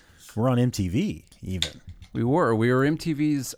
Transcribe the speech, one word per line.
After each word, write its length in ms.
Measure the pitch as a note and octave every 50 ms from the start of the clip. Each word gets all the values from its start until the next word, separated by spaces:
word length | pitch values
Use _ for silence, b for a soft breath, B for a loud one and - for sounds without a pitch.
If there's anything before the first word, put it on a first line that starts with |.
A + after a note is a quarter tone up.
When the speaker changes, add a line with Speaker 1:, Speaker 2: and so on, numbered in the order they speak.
| b b b b - - -
Speaker 1:
were 140 | G#2+ A2 C3
on 80 | B2+ A#2+
M 120 | B2 B2 -
T 160 | - G2+ F2+
V 360 | E2+ B2 F#3+ G#3+ - D#2+ - - - -
even. 400 | - F#3 F#3 F3+ E3+ - - - - - - - - - -
Speaker 2:
We 120 | - A2+
were. 300 | A#2+ C3+ E3+ F3 A#2+ A2+
We 140 | G#2+ A2+ A#2+ B2+
were 120 | B2+ C3+
M 140 | C#3+ D#3+ D3+
T 140 | - E3 D#3
V's 420 | C#3 D3+ D3+ D3+ C#3+ B2+ - -